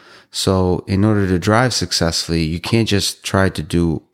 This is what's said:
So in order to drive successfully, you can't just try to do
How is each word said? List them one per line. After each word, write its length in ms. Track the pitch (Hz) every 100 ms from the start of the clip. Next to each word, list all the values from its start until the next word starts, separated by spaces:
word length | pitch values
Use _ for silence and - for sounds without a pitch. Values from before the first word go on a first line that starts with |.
| - - _
So 520 | - - 95 92 90 -
in 180 | 98 107
order 220 | 104 95
to 120 | 90
drive 340 | 92 107 127
successfully, 680 | - - - 85 80 - 82
you 160 | 80 85
can't 280 | - 117 110
just 360 | 101 - -
try 260 | - 98 95
to 140 | -
do 400 | 76 87 85 76 -